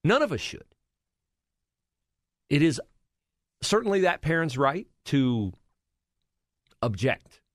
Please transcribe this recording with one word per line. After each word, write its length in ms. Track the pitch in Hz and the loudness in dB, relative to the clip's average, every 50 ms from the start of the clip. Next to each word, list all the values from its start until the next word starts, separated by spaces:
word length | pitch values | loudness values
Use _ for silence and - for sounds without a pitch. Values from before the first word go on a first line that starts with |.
| - | 2
None 180 | 151 220 285 | 2 2 2
of 100 | 302 233 | 2 0
us 100 | 151 104 | -2 -8
should. 240 | - - - - - _ _ _ _ _ _ _ _ _ _ _ _ _ _ _ _ _ _ _ _ _ _ _ _ _ _ _ _ _ _ _ _ _ _ _ _ _ | -8 -10 -14 -16 -20 _ _ _ _ _ _ _ _ _ _ _ _ _ _ _ _ _ _ _ _ _ _ _ _ _ _ _ _ _ _ _ _ _ _ _ _ _
It 120 | 143 143 | 2 4
is 200 | 156 165 135 - - _ _ _ _ _ _ _ _ _ _ _ _ _ _ _ | 4 2 2 -2 -10 _ _ _ _ _ _ _ _ _ _ _ _ _ _ _
certainly 400 | - - 202 214 240 214 196 196 | -2 0 0 0 2 0 0 2
that 200 | 185 175 - - | 2 0 0 -2
parent's 360 | - 151 165 165 165 156 123 | -2 -2 0 0 -2 -2 0
right 300 | 127 139 135 147 185 - _ _ _ _ | 2 0 2 0 -2 -10 _ _ _ _
to 480 | - - 139 131 127 123 113 104 95 - _ _ _ _ _ _ _ _ _ _ _ _ _ _ _ _ _ _ _ _ _ _ _ _ _ | 0 2 2 4 2 2 0 -2 -4 -6 _ _ _ _ _ _ _ _ _ _ _ _ _ _ _ _ _ _ _ _ _ _ _ _ _
object 600 | - 120 104 85 107 131 - - _ _ - _ _ _ | -6 -6 -4 -2 -2 -2 -2 -4 _ _ -20 _ _ _